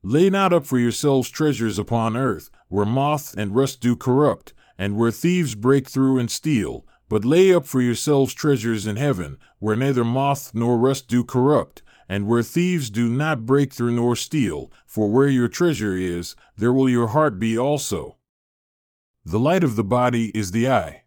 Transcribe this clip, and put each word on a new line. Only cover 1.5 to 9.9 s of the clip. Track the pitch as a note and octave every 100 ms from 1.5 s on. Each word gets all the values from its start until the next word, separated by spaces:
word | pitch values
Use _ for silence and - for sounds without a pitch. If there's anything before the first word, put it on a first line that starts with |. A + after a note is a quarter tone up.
| C#3 A2+ F#2+
upon | G#2 A#2 A2+ A2+
earth, | C3 E2+ - _ _
where | F#2+ G#2
moth | C3 C#3+ D3+ - F#2+
and | G#2 G#2+
rust | C3+ -
do | B2 A#2+
corrupt, | - B2+ D3 F#2 - - _ -
and | G2 G2+
where | A#2
thieves | A2+ E3+ F3+ D3+ G#2+
break | A#2+ C#3 C3+
through | C3+ C3+ C3
and | A#2
steal, | - D#3 C3 F#2+ - - _ _
but | G#2+
lay | A2+ D#3+ F#3+
up | F3+ C#3
for | C3
yourselves | B2 A2+ - C#3+ C3
treasures | - D3+ C#3 A2 A2 G2+
in | G#2
heaven, | C#3+ F2+ D2+ C2+ _ _
where | G#2 A2
neither | C3+